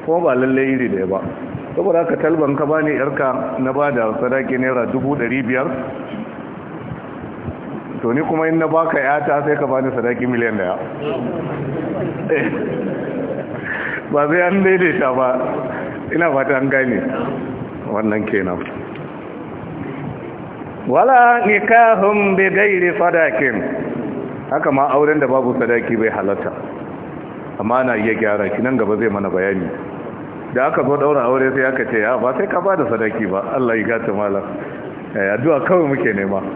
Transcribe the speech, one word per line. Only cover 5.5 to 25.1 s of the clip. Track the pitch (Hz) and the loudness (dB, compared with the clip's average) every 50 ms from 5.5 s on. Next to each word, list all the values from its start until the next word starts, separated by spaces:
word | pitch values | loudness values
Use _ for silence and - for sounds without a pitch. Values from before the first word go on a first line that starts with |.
| 127 127 139 170 - - - - - - - - - - - - - - - - - - - - - - - - - - - - - - - - - - - - - - - - - - - - - - | 0 0 0 -2 -4 -6 -6 -8 -8 -10 -10 -10 -10 -10 -10 -10 -12 -14 -14 -14 -14 -14 -14 -12 -12 -12 -10 -10 -12 -12 -12 -12 -12 -12 -12 -12 -12 -10 -10 -10 -10 -10 -12 -10 -10 -10 -10 -10 -8 -4
To | - 120 | -2 0
ni | 117 147 | 0 0
kuma | 160 - 165 160 160 160 | 0 0 0 0 2 2
in | 160 165 | 2 2
na | 160 | 2
baka | 151 156 165 165 160 156 147 | 2 2 2 2 2 0 0
ƴata | 131 135 147 151 147 151 147 147 139 | 2 2 0 0 2 2 0 2 2
sai | 147 147 | 0 0
ka | - 147 | 0 0
bani | 127 131 131 131 131 123 | 0 0 0 0 0 -2
sadaki | 120 110 120 123 110 127 | 0 0 0 0 0 0
miliyan | 123 127 117 117 113 107 101 | 0 0 2 0 0 0 0
ɗaya. | 92 90 92 - 95 - - - 147 147 143 - - - - - - - - - - - - 156 - - - - 185 170 151 - - - | -2 -2 -2 -4 -6 -8 -8 -6 -6 -4 -4 -4 -4 -4 -6 -6 -6 -6 -6 -6 -6 -6 -4 -4 -4 -4 -4 -4 -4 -4 -4 -6 -2 0
<laughs> | 160 - - - - - - - - - - - - - - - - - - - - - - - - - - - - - - - - - - - | 0 0 0 -2 -2 -4 -4 -4 -4 -4 -4 -4 -4 -6 -6 -6 -4 -4 -4 -4 -6 -6 -8 -8 -8 -8 -6 -6 -6 -6 -6 -6 -6 -8 -6 0
Ba | 147 147 147 | 2 2 2
sai | 147 160 180 | 4 4 2
an | 180 180 190 196 190 | 4 4 4 4 4
daidaita | 190 190 180 185 160 143 123 147 131 127 | 4 4 6 4 2 2 2 2 2 2
ba. | 127 131 127 127 127 107 - - - - - - - - - - - - - - | 2 2 2 2 0 -2 -2 -4 -4 -4 -6 -6 -6 -8 -8 -8 -8 -8 -4 0
Ina | 160 170 165 | 2 2 4
fata | 147 135 131 143 139 | 4 2 2 2 2
an | 131 135 139 | 2 2 2
gane. | 139 135 131 123 113 95 - - - - - - - - - - - - - - - - - - | 2 2 2 2 0 0 0 -2 -4 -4 -4 -4 -4 -6 -6 -8 -8 -8 -8 -10 -10 -10 -6 -4
Wannan | 110 104 110 110 107 107 104 | -2 0 2 2 2 2 0
kenan. | 107 110 98 92 92 90 69 - - - - - - - - - - - - - - - - - - - - - - - - - - - - - - - - - - - - - - - - - - - - - 117 | 0 0 0 0 0 -4 -4 -6 -8 -10 -10 -10 -10 -10 -10 -12 -12 -12 -12 -12 -12 -12 -12 -12 -12 -12 -12 -10 -10 -10 -8 -8 -8 -8 -8 -8 -8 -8 -10 -10 -12 -12 -12 -12 -12 -12 -12 -12 -12 -12 -8 -2 2
Wala | 123 160 202 254 269 247 240 240 240 240 226 | 4 6 6 8 8 8 8 8 6 6 4
nikahun | 208 214 202 214 220 226 233 233 226 226 185 196 202 208 208 202 196 | 4 4 4 4 6 8 8 8 8 6 4 4 4 4 4 2 2
bi | 190 185 190 190 | 4 4 4 4
ghairi | 190 190 208 208 196 180 180 175 160 | 4 4 4 4 4 4 2 2 2
sadakin. | - 170 175 170 170 160 143 127 131 143 127 113 98 87 82 - - - - - - - - - - - - - - - - | 2 2 4 4 4 4 4 2 2 0 2 0 0 -2 -2 -4 -4 -6 -4 -6 -6 -6 -6 -6 -6 -8 -8 -10 -10 -6 -4
Haka | 131 156 156 160 | -2 0 2 2
ma | 135 135 139 139 127 | 4 4 2 4 4
auren | 143 151 147 | 4 4 4